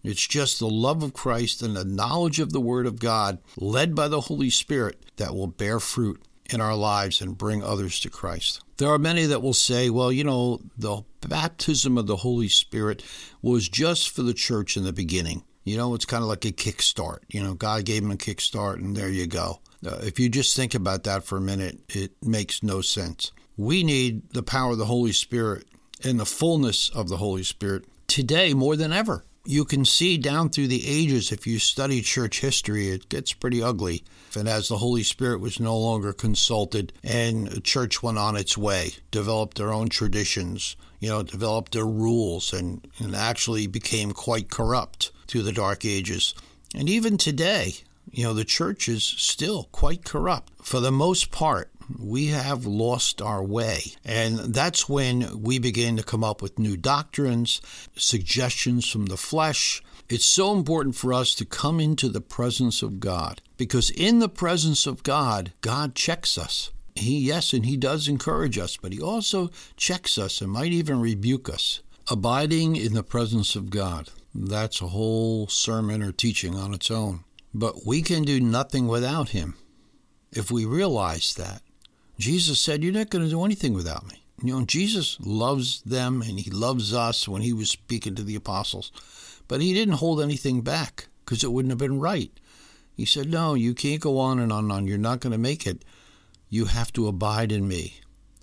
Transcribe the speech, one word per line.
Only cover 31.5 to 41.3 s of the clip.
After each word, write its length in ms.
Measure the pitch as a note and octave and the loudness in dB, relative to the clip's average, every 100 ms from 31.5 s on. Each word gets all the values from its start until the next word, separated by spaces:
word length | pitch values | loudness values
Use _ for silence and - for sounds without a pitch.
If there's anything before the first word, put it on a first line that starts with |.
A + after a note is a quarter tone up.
| A2 | 2
study 420 | - - C3+ B2+ | 2 2 2 2
church 400 | G#2+ B2+ A2+ - | 0 0 0 0
history, 480 | C#3 - - G#2 G2 | 0 0 0 0 0
it 180 | F#2+ - | -2 -4
gets 240 | - - | -6 -4
pretty 320 | - B2+ A#2+ | -4 0 0
ugly. 400 | A#2 A2 F#2+ E2 - - - G#2+ | 0 0 0 -2 -8 -20 -10 -4
And 140 | G#2+ | 0
as 180 | A2 G2 | 0 0
the 100 | G#2 | 0
Holy 220 | A#2+ A#2+ | 0 0
Spirit 380 | G#2 - B2+ A2 | 0 0 0 0
was 220 | G2+ - | -4 -2
no 160 | A2+ A2+ | 0 2
longer 340 | A2+ A2 G2+ | 2 0 -2
consulted, 800 | - A2 G2+ - A2 G2 A2 F#2 - | -2 2 4 4 4 0 -2 -4 -8
and 460 | - A#2 A#2 A2 G2+ | -2 0 2 0 -2
the 140 | G2+ | -4
church 420 | - C3+ A#2+ - | 0 0 0 -2
went 140 | A#2+ G#2+ | -2 0
on 180 | G#2 G#2 | 0 0
its 220 | F#2+ G#2+ | 0 0
way, 380 | G2+ F#2+ E2 - - | 2 0 -2 -6 -6
developed 460 | G#2+ G#2 A2 G#2+ - | -4 0 0 -2 -4
their 160 | G#2 | -2
own 140 | G#2+ A2+ | -2 0
traditions, 880 | - G#2 G#2+ G2 G#2+ F2 F#2+ - - - - | 0 2 2 0 -2 -4 -4 -8 -10 -18 -8
you 80 | G#2+ | -4
know, 160 | G#2+ | -2
developed 480 | F2+ | -4